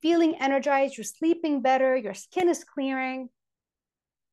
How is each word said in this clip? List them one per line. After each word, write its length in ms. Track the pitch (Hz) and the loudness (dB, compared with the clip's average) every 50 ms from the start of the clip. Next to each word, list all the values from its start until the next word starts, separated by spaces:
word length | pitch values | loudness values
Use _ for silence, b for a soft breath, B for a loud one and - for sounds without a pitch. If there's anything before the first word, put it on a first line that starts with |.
feeling 340 | - 320 339 330 339 311 311 | 0 2 4 4 4 2 2
energized, 600 | - 262 269 277 269 240 285 277 269 269 269 277 | 0 0 0 0 0 0 2 2 2 2 0 -2
you're 80 | 233 214 - - - | -6 -12 -12 -8 -2
sleeping 420 | 320 330 339 339 - 311 294 269 | 0 0 0 0 0 -2 -2 0
better, 360 | 226 262 262 262 269 262 262 262 | 2 2 2 2 2 2 0 0
your 160 | 214 202 190 | -2 -6 -10
skin 340 | - - - - 359 370 349 | -12 -14 -10 -4 0 2 2
is 160 | 330 - - | 2 0 -4
clearing. 680 | - _ 285 269 269 269 262 262 262 262 262 262 247 _ _ _ _ _ _ _ _ _ _ _ _ _ _ _ _ _ _ _ _ | -10 _ -6 -4 -4 -4 -4 -4 -6 -6 -8 -10 -14 _ _ _ _ _ _ _ _ _ _ _ _ _ _ _ _ _ _ _ _